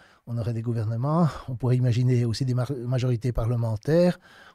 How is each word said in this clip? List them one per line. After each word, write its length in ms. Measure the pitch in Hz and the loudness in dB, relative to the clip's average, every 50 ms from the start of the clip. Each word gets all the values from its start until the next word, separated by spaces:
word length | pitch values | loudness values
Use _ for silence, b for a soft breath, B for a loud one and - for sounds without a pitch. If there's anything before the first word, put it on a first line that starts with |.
| B B B B B | B B B B B
on 120 | - 117 117 | -8 -6 -4
aurait 160 | 107 120 117 | -4 -2 -4
des 80 | 113 | -2
gouvernements, 640 | 113 120 117 117 107 107 117 113 127 143 156 170 175 139 B B B - | -2 -2 -2 -2 -2 -2 -2 -2 -2 0 2 2 2 2 B B B -10
on 80 | 131 | -8
pourrait 200 | 113 - 120 123 | -2 0 0 2
imaginer 480 | 123 127 127 113 123 123 127 127 120 120 | 2 2 2 2 2 2 4 2 2 2
aussi 220 | 117 107 - 139 | 0 -2 -2 -2
des 80 | 127 123 | -2 0
mar-, 180 | 123 123 113 143 127 117 | -2 -2 -2 -4 -6 -4
majorités 460 | 123 131 127 120 127 123 110 - 123 | -4 -2 -2 0 0 0 0 -2 -2
parlementaires 840 | 113 - 117 113 123 117 117 113 110 104 - - 156 170 175 180 170 B B B B B B B B | -2 -2 -2 0 0 0 0 -2 -4 -4 0 2 4 4 4 4 2 B B B B B B B B